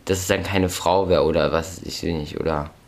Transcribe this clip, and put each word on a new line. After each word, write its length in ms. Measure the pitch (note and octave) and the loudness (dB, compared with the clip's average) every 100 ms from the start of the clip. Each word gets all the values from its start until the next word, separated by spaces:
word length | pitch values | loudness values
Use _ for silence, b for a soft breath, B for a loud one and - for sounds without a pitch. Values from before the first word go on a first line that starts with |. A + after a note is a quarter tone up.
| - | -2
dass 140 | F#2 | -2
es 80 | F#2 | 0
dann 160 | G2 | -2
keine 260 | F2+ G2 F#2 | 0 0 0
Frau 400 | - E2+ F#2 F#2 | 0 2 2 4
wär 160 | E2+ D2+ | 4 4
oder 260 | D#2+ D2+ | 2 2
was 300 | D#2 E2 - | 0 -2 -8
weiß 220 | - - | -12 -8
ich 100 | D#2+ | -4
nicht, 260 | E2 D2+ - | -4 -4 -6
oder 300 | D#2+ D#2 D2+ - | -2 -2 -4 -12